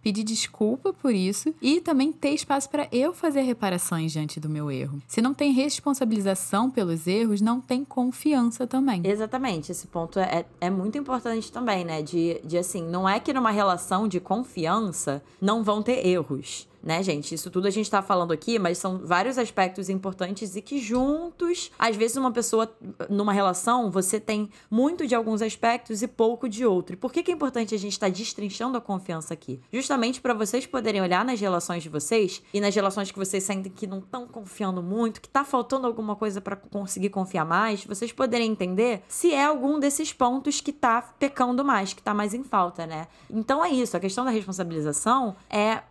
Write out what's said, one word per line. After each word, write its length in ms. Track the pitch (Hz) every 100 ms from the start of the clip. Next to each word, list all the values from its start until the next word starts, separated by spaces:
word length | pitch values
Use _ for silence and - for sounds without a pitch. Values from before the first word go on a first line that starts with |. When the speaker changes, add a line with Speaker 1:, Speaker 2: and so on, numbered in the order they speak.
Speaker 1:
pedir 220 | 220 202
desculpa 640 | 214 220 - - 214 262 392
por 240 | 370 277
isso 400 | 214 185 202 311 311
e 220 | 240 320
também 280 | 339 285 277
ter 200 | 302 285
espaço 400 | 294 - 277 -
pra 180 | 294 -
eu 220 | 240 285
fazer 300 | 359 330 277
reparações 680 | 254 233 202 175 - 170 160
diante 300 | 151 151 160
do 80 | 156
meu 220 | 151 147
erro. 320 | 131 135 143 -
Se 140 | -
não 140 | 240
tem 180 | 277 294
responsabilização 1200 | 262 277 - - 277 240 220 196 190 - 202 254
pelos 360 | 254 185 165 156
erros, 360 | 196 226 208
não 180 | 214 247
tem 240 | - 254
confiança 840 | 277 - 247 247 302 285 233 226 247
também. 360 | 262 269 190
Speaker 2:
Exatamente, 680 | 180 208 214 262 262 170 151
esse 160 | 175 -
ponto 320 | 170 165 196
é, 280 | 185 170 170 -
é 80 | 180
muito 260 | 190 196 285
importante 540 | 277 254 240 226 214
também, 340 | 240 240 190
né? 180 | 170 160
De, 380 | 151 175 170 165
de 120 | 165 170
assim, 280 | 180 196
não 240 | 165 180 190
é 100 | 208
que 140 | 214
numa 180 | 269 226
relação 560 | 208 202 175 - 190 214
de 140 | 180
confiança 1000 | 180 196 254 - 160 202 214 156 - 143 - -
não 240 | 190 226
vão 180 | 214 208
ter 240 | 214 247 185
erros, 640 | 180 143 135 139 - - _
né, 200 | 156 160
gente? 320 | 190 147 147
Isso 160 | 165 185
tudo 160 | 180 196
a 20 |
gente 200 | 196 208
tá 120 | 202
falando 300 | 190 190 170
aqui, 260 | 160 - 233
mas 200 | 180 175
são 200 | 190 185
vários 400 | 165 175 226 254
aspectos 500 | 226 - 185 185 185
importantes 680 | 190 190 185 180 202 214 185
e 60 |
que 160 | - 285
juntos, 920 | 214 247 262 302 339 - 339 349 - -
às 180 | 233 208
vezes 200 | 226 262
uma 140 | 262
pessoa, 400 | 233 226 226 220 - 190 - -
numa 240 | 202 208
relação, 580 | 202 196 180 - 247 220
você 280 | 185 185 214
tem 320 | 214 214 208 - -
muito 360 | 220 277 349 285
de 80 |
alguns 280 | 240 220 220
aspectos 600 | 220 - 233 240 - 214
e 60 | 247
pouco 400 | - 226 233 254
de 180 | 208 247
outro. 280 | 185 175
E 20 | 180
por 160 | 254
que 100 | 330
que 80 | 349
é 40 |
importante 400 | 339 285 240 214
a 40 | 214
gente 200 | 202 196
tá 100 | 202
destrinchando 680 | 185 220 - 208 196 240 254
a 40 |
confiança 540 | 233 190 185 165 156
aqui? 260 | 165 - 127 -
Justamente 480 | 233 269 269 226 254
pra 140 | 254
vocês 320 | 226 208 247 269
poderem 340 | 262 220 202
olhar 240 | 185 180
nas 160 | 240 240
relações 420 | 196 175 - 175
de 60 | 160
vocês 540 | 151 143 226 190 - -
e 80 | 202
nas 140 | 202
relações 360 | 202 196 196 196
que 80 | 196
vocês 260 | 190 196
sentem 260 | 190 196 190
que 160 | 185 202
não 140 | 190
tão 260 | 190 254 240
confiando 560 | 233 190 - 202 185
muito, 380 | 175 208 226 208
que 80 | -
tá 160 | 180
faltando 420 | 180 254 240 262 254
alguma 300 | 226 214 202
coisa 240 | 220 196
pra 160 | 196 196
conseguir 540 | - 202 190 - 196
confiar 340 | 196 185 185
mais, 400 | 160 170 220 202
vocês 280 | - 196 233
poderem 380 | - 262 240 226
entender 520 | 214 180 185 240 208 -
se 240 | - 349
é 120 | 285
algum 340 | 285 302 269 302
desses 340 | 285 285 311
pontos 480 | - 247 262 277 285
que 120 | -
tá 300 | 285 254 226 - -
pecando 460 | 277 277 247 247
mais, 280 | 285 226 190
que 100 | -
tá 120 | -
mais 200 | 208 208
em 80 | 226
falta, 440 | 269 208 175 175 160
né? 200 | 160 165 - -
Então 340 | 214 220 277
é 60 | 349
isso, 260 | 262 240 175
a 40 |
questão 240 | 190 190
da 60 | 254
responsabilização 1040 | 220 190 190 175 165 151 147 214 262 240 190 -
é 340 | 208 214 220 -